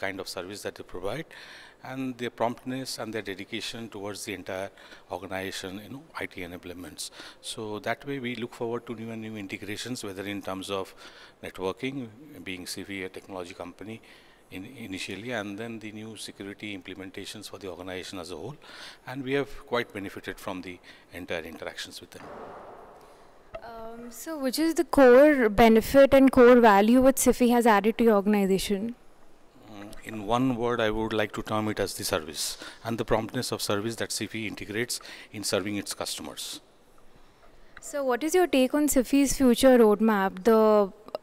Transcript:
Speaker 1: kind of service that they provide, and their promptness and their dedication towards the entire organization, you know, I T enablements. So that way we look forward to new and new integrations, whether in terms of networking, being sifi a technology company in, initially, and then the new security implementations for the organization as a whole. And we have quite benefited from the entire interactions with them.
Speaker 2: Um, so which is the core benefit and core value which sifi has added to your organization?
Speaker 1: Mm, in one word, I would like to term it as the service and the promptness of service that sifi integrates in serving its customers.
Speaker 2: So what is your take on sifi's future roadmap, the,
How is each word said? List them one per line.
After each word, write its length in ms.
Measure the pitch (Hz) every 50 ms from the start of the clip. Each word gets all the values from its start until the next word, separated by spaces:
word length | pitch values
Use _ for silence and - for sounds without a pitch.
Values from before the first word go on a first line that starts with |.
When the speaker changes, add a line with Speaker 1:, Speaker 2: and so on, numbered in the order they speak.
| -
Speaker 1:
kind 140 | 98 95 95
of 100 | 90 -
service 320 | - 98 87 90 104 98
that 140 | - 101 -
they 80 | - 95
provide, 420 | - - 90 87 98 110 143 165 - - - - - - - - - _ _ -
and 320 | 127 131 131 135 131 123 117
their 100 | 123 117
promptness 680 | - - 117 117 120 - - 127 127 131 131 123 - -
and 120 | 120 110
their 120 | 110 110 98
dedication 680 | - 98 90 101 - - 110 - - - 117 117 110
towards 340 | - 104 98 104 101 92 -
the 80 | - 101
entire 340 | 87 87 - 98 92 98 98 - - - - - - - _
organization, 680 | 95 90 95 90 95 95 95 95 90 - - 95 92 104 107
you 80 | 95 123
know, 80 | 143 - - - - 101
I 40 | 95
T 140 | - 98
enablements. 680 | 90 85 87 87 - 90 87 87 90 78 - - - - - - - - - -
So 380 | - - - - 110 104 104 104
that 260 | 98 113 117 - - 139
way 120 | 139 139
we 160 | 120 120 123
look 180 | 113 113 120 -
forward 320 | - 123 113 117 120 117
to 100 | - 120
new 140 | 107 113 113
and 120 | 113 110 110 110
new 60 | 110
integrations, 680 | 107 101 95 110 98 104 95 104 98 - 117 127 123 -
whether 220 | 104 95 92 98 101 101
in 80 | 98 92
terms 260 | - 95 95 92 95
of 240 | 101 98 92 - - - - - - - - - _ _ -
networking, 680 | 87 - - 90 95 92 - - 131 135 143 123 113 107 113 - - - 98 87
being 220 | 95 92 87 90
sifi 380 | - - - 92 85 101 98 92
a 40 | 92
technology 460 | - 92 - - 101 92 90 87 92
company 440 | - 90 87 85 - 95 104 113 110 - - - - _ _ _ _ _ _
in, 140 | - 92 95 - - -
initially, 540 | 117 101 95 90 - - 101 95 104 123
and 260 | 123 113 101 104 101 101
then 220 | 113 117 117 110
the 120 | 107 107
new 260 | 104 107 107 110 110 98
security 600 | - - 95 - 101 98 101 - - 107 101 95
implementations 720 | 87 - 92 117 113 95 - - 98 - - 110 98 -
for 80 | - 98
the 100 | 104 95
organization 520 | 85 80 90 95 90 92 85 - - 95
as 100 | 85 85
a 60 | 92
whole. 220 | 76 82 117 151 - - - - - - - - - _ -
And 160 | 127 139 131
we 100 | 127 135
have 320 | 143 135 - - - -
quite 260 | - 120 120 117 -
benefited 460 | - 104 98 95 - 104 - - 92 -
from 240 | - - 95 92
the 160 | 90 95 90 90 - - - - _ _ -
entire 320 | 90 90 - 95 85 78 82 80
interactions 460 | - 90 87 - - - - - -
with 120 | - -
them. 120 | - - - - - - - - - - - - - - - - - - - - - - - - - - _ - - - -
Speaker 2:
Um, 480 | 233 233 226 226 226 226 233 240 240
so 260 | 233 - - 330 320 302
which 200 | 269 262 226 -
is 160 | 311 320 320
the 80 | - 339
core 640 | - - - 269 254 247 254 285 302 302 269 240 220
benefit 640 | 208 190 240 226 220 220 214 - - 277 269 269 -
and 180 | 269 269 269
core 280 | - 262 247 240 254 247
value 420 | 233 226 202 196 208 214 240 262
which 160 | 254 269 254 -
sifi 320 | - 254 226 - 247 233
has 140 | 240 240 226 233
added 300 | 214 202 190 220 220 -
to 60 | 240
your 100 | 226 220
organization? 800 | 202 190 202 208 208 202 185 190 185 - - 208 190 202 233 240 - - - - _ - - - - - - _ - - -
Speaker 1:
Mm, 220 | 107 101 104 104 - - -
in 220 | 113 110 110 101
one 300 | 98 117 120 127 131 127
word, 260 | 110 120 120 123 117
I 80 | 113 107
would 240 | 107 110 110 110 113
like 200 | 110 107 107 -
to 100 | - 110
term 240 | - 113 107 107 107
it 120 | 104 -
as 140 | 101 92 -
the 100 | - 104
service 540 | - - 87 78 78 78 - - - - - - - - - -
and 140 | 113 117 110
the 80 | 113
promptness 460 | - - 107 110 104 - 123 117 -
of 100 | 117 101
service 340 | - - 107 101 101 117 113 104
that 120 | 107 95
sifi 380 | - - 110 98 - 110 110 101
integrates 520 | 90 - 98 95 101 107 123 123 - - - - - - - -
in 120 | - 110 98
serving 320 | - - 101 92 104 104
its 180 | 101 90 - -
customers. 680 | - 85 - - - 80 71 62 - - - - - - _ _ _ _ _ _ - _ - - - - _ _ _ _ - _ - - - - -
Speaker 2:
So 220 | - - - 294 277
what 200 | 262 240 240 269
is 100 | 320 -
your 140 | 370 359 330
take 260 | - 269 254 254 -
on 140 | 294 302 285
sifi's 460 | - 277 226 - - 277 285 262 - -
future 400 | 277 254 233 - - 262 254 240
roadmap, 680 | 233 214 208 190 214 226 220 202 190 190 185 185 185
the, 480 | 240 226 220 220 220 214 208 202 190 - - - - - -